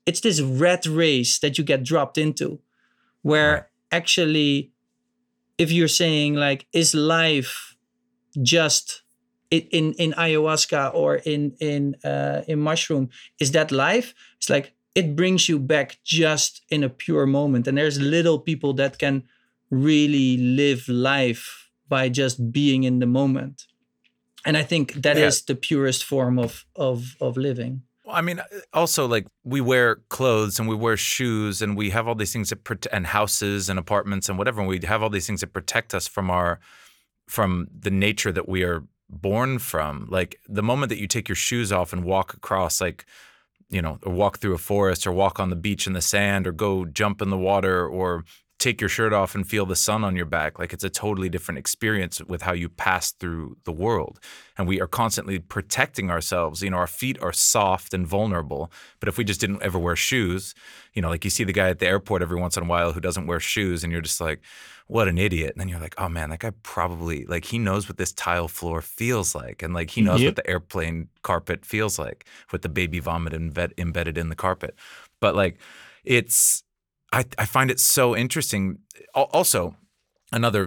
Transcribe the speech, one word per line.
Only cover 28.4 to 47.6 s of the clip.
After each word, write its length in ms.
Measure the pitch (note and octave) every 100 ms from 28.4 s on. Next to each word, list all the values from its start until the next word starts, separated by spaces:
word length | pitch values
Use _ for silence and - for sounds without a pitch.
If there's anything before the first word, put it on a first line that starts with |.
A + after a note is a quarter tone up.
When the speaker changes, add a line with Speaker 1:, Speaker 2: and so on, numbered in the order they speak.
| - G3+ -
Speaker 2:
also, 340 | D3+ E3 - C3
like, 200 | A2+ F#2+ -
we 160 | B2 C3+
wear 360 | B2 B2+ A#2+ A2 -
clothes 500 | - C3 A2 G#2+ G2
and 80 | A2
we 80 | G#2+
wear 200 | A#2 G#2+
shoes 640 | - - B2 A2 G#2+ F#2
and 160 | G#2+ G2+
we 140 | G#2
have 160 | G#2 A2+
all 60 |
these 180 | A2+ G2+
things 180 | A#2 G2
that 120 | G#2+
prote-, 220 | - G2 -
and 160 | G#2+ F2
houses 600 | G#2 G#2 - G#2 G2+ F#2
and 100 | F#2
apartments 500 | F2 G2+ G2+ G2 -
and 100 | F#2+
whatever, 220 | G#2+ A2
and 80 | F#2+
we 100 | F#2
have 180 | E2+ A2
all 80 | A2
these 160 | G2+ F2
things 140 | F#2+
that 120 | F#2
protect 400 | F#2+ E2+ A#2 -
us 120 | G2 -
from 240 | - F#2
our, 280 | F2+ F2 E2+ - - - _ _ _ -
from 380 | - G2 F2+ E2+ -
the 140 | G#2
nature 400 | F#2+ G2+ G#2+ G#2+
that 180 | F#2 -
we 140 | F#2+
are 220 | F2+ E2+ - _ _
born 480 | D#2+ G2 G#2 C3 B2+
from. 480 | - D#2+ D2+ C#2+ A1
Like, 320 | F#2 F2 - -
the 140 | G2+
moment 280 | G#2+ C3 C3+
that 80 | G#2
you 80 | G2+
take 200 | A#2+ G#2
your 80 | F2+
shoes 360 | - A#2+ A2
off 200 | G2 F2+
and 120 | F2+
walk 280 | F2 F#2+ F#2+
across, 460 | - - F#2+ E2+ -
like, 240 | F#2 - - - - _ _ _ -
you 140 | F#2+
know, 160 | D#2+ -
or 80 | G2
walk 260 | F2+ G2+ -
through 160 | G#2
a 40 | F2
forest 500 | - G2+ G2 F2 G2
or 40 |
walk 280 | F2+ G2 -
on 100 | F#2+
the 60 | F2
beach 320 | G#2 G2+ -
in 40 |
the 80 | F#2
sand 460 | - G2+ G2+ G2 F2+
or 60 |
go 320 | D#2+ G#2 F#2+
jump 360 | F2 C#2+ G#2 G2
in 100 | G2+
the 60 | F#2+
water 460 | F#2 G2